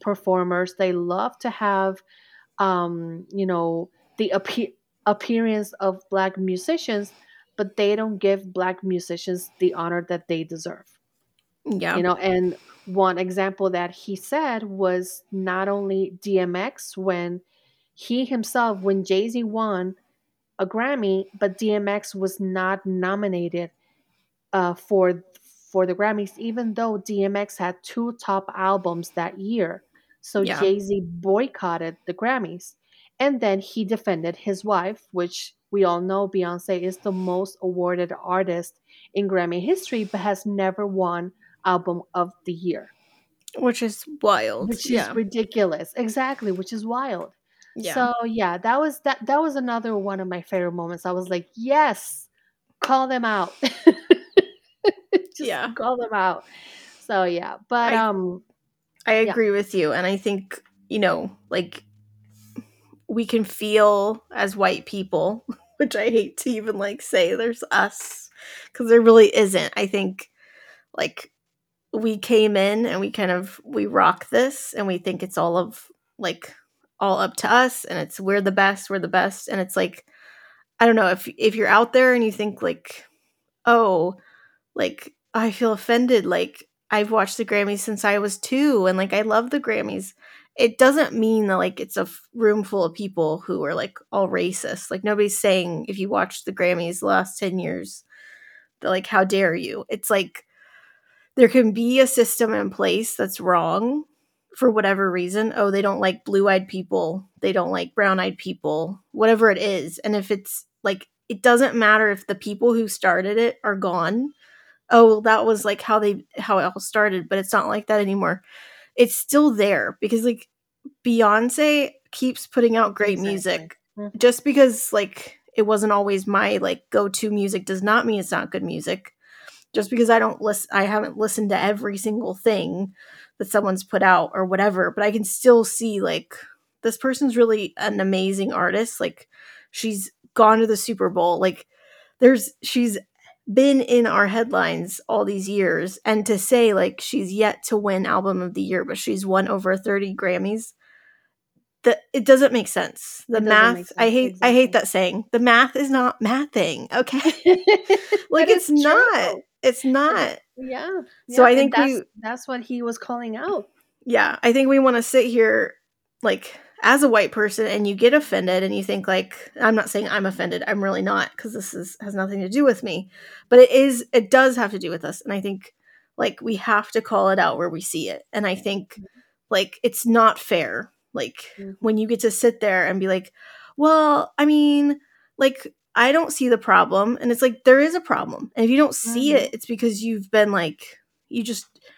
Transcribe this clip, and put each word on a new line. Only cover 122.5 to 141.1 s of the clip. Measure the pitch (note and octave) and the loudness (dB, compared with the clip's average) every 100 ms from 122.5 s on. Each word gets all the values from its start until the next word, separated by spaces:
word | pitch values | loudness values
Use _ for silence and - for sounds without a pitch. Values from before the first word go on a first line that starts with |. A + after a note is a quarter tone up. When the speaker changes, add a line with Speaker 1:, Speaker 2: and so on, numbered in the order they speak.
| C4 A#3 A3+ | 2 4 4
Speaker 2:
out | G#3 G3+ | 2 2
great | G#3 | 0
Speaker 1:
Exactly. | F#3 G3 | 0 -2
Speaker 2:
music. | G3 F#3 E3+ D#3+ - _ - | -4 -4 -4 -8 -20 _ -16
Speaker 1:
Mm-hmm. | G#3 G#3 | -14 2
Speaker 2:
Just | B3 A#3+ | 4 4
because, | C#4+ C#4 C4 A3 - | 2 6 6 4 -2
like, | G#3 G3 - - - _ | -2 -2 -8 -20 -20 _
it | - | 0
wasn't | G#3 G#3+ G#3+ | 2 2 2
always | G3+ G3+ G3 G3 | 2 2 -2 0
my, | G3 G#3 G3+ | 0 2 0
like, | G3 F#3 _ | -2 -4 _
go-to | G#3+ G3+ F#3+ G#3+ | 0 0 -2 -4
music | G#3 G3 F#3+ F#3+ | -2 -2 -4 -6
does | F#3+ | -4
not | G3+ A3+ | 2 2
mean | A#3 G#3 | 2 -2
it's | E3 | -4
not | F3+ - | -6 -6
good | F#3+ | -8
music. | E3+ E3 D3+ F#3+ - _ _ - - - _ | -8 -8 -6 -8 -10 _ _ -20 -20 -20 _
Just | G#3+ G3 | -6 -2
because | A#3 A#3 | 2 4
I | A3+ | 4
don't | A3 - | 2 -2
lis-, | G#3+ G3+ - | -4 -4 -4
I | G3+ | -2
haven't | G3 G#3+ G#3+ - | 0 -2 -4 -4
listened | G#3+ - G#3 | -4 -2 -2
to | G3 | 0
every | G3 G#3 G#3 G3 | 0 -2 -6 -6
single | A3 G#3+ A3 | -6 -4 -6
thing | F#3 A#3 G3+ E3+ F3+ F#3+ - - - - - | -2 0 0 -2 -6 -8 -10 -20 -20 -16 -12
that | F#3+ | -2
someone's | G#3+ G3+ F#3+ | 0 0 -4
put | - G3 | -2 2
out | F#3+ F3 F3+ | 4 4 4
or | - | -2
whatever, | F#3 F#3+ G#3 F#3 F3 | -2 2 2 2 -2
but | - | 0
I | G#3 | -2
can | G#3+ | -2
still | G3+ - B3+ A#3 | -4 2 6 6
see, | A3 - A3+ G3+ | 6 -4 -4 -4
like, | F#3 D#3+ - - - _ _ _ | -2 -4 -8 -20 -20 _ _ _
this | A3+ A3+ | -4 -2
person's | C4 B3+ C#4+ A#3 | -2 0 0 4
really | A#3 G#3+ G3 - | 4 2 -2 -6
an | G#3 G3+ | -4 -2
amazing | F#3+ F#3+ F#3+ G3 G3 | 0 0 0 -2 -2
artist. | F3+ F3 F#3+ A#3 - | -2 0 0 -4 -4
Like, | F3 - _ _ - - _ | -8 -8 _ _ -20 -20 _
she's | - A3 G3+ F#3+ _ _ | -8 -6 -6 -10 _ _
gone | - G#3+ A3 | 4 6 6
to | A3 | 2
the | G3+ | 0
Super | - G3 | -4 -4
Bowl. | F#3+ | -2